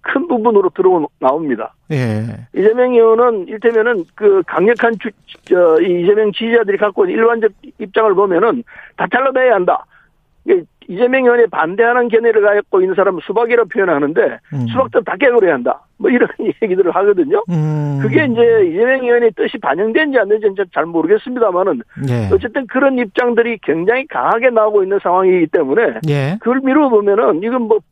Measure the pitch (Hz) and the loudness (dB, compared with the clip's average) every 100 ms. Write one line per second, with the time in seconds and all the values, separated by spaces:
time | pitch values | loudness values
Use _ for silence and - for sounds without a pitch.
0 | - 277 339 247 220 208 185 - 190 180 | -4 -4 -2 -2 2 2 0 0 2 2
1 | 143 _ 131 151 156 110 110 _ _ 151 | -2 _ -2 -2 -4 -6 -8 _ _ -4
2 | 123 107 117 107 117 - 202 240 254 240 | -2 -4 -6 -12 -10 0 0 2 2 4
3 | 226 226 247 220 175 214 233 226 220 226 | 4 4 2 0 -8 -2 0 2 0 -2
4 | 165 - 208 196 170 156 190 233 233 214 | -6 0 2 2 0 0 2 2 0 -2
5 | 226 - _ - - 180 175 160 185 175 | -10 -14 _ -20 -2 2 4 4 2 0
6 | 175 208 214 - 226 233 202 196 208 202 | 2 2 0 -2 0 0 0 -2 -2 0
7 | 185 208 226 233 214 - - _ 208 208 | -2 2 0 2 -2 -4 -20 _ -6 -2
8 | 220 185 202 170 226 123 - - - - | 0 2 0 2 0 -2 -8 -20 -20 -8
9 | 170 233 269 262 254 202 180 156 - _ | -4 -2 0 0 2 2 0 -2 -6 _
10 | _ _ _ _ - 349 - _ - 175 | _ _ _ _ -2 -2 -2 _ -14 -2
11 | 247 262 247 240 226 151 160 196 233 247 | 0 2 2 2 2 0 -4 0 0 2
12 | 240 220 233 220 202 208 202 196 185 190 | 2 2 2 2 2 0 0 0 0 0
13 | 208 180 - 202 240 240 208 247 190 147 | 0 -2 -4 -2 0 0 0 -2 0 0
14 | 143 165 143 117 _ 143 120 117 262 254 | 0 0 -2 -4 _ -6 -6 -4 -2 -2
15 | 196 - 277 240 185 135 123 - _ _ | -4 -2 2 4 2 2 -2 -6 _ _
16 | - 240 - - 220 143 220 185 185 165 | 0 2 0 -2 -6 -4 -4 0 0 2
17 | 202 196 143 180 - 170 156 151 147 139 | 2 2 0 0 -2 -4 -2 -2 -4 -4
18 | 135 294 294 233 233 226 180 165 240 262 | 0 0 0 2 2 4 2 0 0 0
19 | 247 240 240 - - 233 - 151 214 226 | 2 2 2 0 -6 -4 -4 -2 0 0
20 | 311 262 196 214 208 196 190 - 160 170 | 0 0 0 0 -2 -4 -6 -4 -4 -2
21 | 160 208 254 247 220 180 196 135 - - | 0 0 -2 -2 -2 0 -2 -4 -8 -8
22 | 135 120 104 190 226 277 247 262 277 262 | -4 -2 0 -2 -2 -8 -6 -2 0 0
23 | 220 - 247 226 233 226 - 160 180 247 | -4 -2 -2 0 -2 -4 -4 -2 0 -2
24 | 269 - 135 220 254 226 214 208 185 196 | -4 -4 -2 0 2 2 2 0 0 -2
25 | 185 180 190 180 160 - 135 139 214 113 | 0 2 2 2 0 0 0 0 0 -2
26 | 156 143 139 202 226 262 269 285 285 220 | -4 -2 -2 -4 -2 -2 0 2 2 2
27 | 202 202 139 165 214 254 220 214 _ | 2 0 0 0 -2 -4 0 -2 _